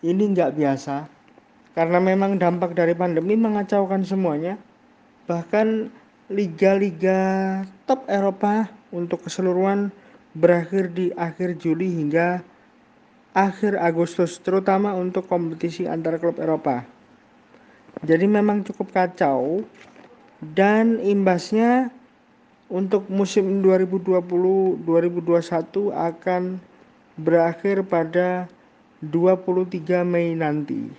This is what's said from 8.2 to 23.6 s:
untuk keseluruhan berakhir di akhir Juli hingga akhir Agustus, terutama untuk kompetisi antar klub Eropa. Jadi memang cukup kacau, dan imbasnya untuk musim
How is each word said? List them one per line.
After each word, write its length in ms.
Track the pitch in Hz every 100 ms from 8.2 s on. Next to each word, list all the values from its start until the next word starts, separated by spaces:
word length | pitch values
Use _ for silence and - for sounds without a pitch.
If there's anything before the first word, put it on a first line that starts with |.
| 196 190 208 208 214 - _
untuk 360 | 175 175 170 -
keseluruhan 680 | - 185 180 190 196 202 - - - _
berakhir 560 | 160 170 175 165 196 185
di 200 | 170 180 175
akhir 440 | 170 156 180 165
Juli 280 | 165 160 190
hingga 520 | 170 147 160 170 180 175 _ _ _ _ _ _ _ _
akhir 460 | 185 196 - 214 202
Agustus, 560 | 170 165 170 - 170 -
terutama 560 | - 190 190 196 208
untuk 320 | 185 180 185 185
kompetisi 640 | 180 165 165 170 165 175
antar 320 | 160 160 160
klub 160 | 170 -
Eropa. 480 | 160 156 156 123 123 - _ _ _ _ _ - - - _ - 151
Jadi 240 | 165 196
memang 320 | 208 208 208
cukup 320 | 196 208 190
kacau, 720 | 190 185 180 160 131 131 175 220 - - - - - - _ 156
dan 480 | 156 196 214 226 226
imbasnya 880 | 196 202 190 180 - 214 233 247 247 - _ _ _ _ _ _ _
untuk 400 | 185 190 202 190
musim 560 | 190 190 - 190 196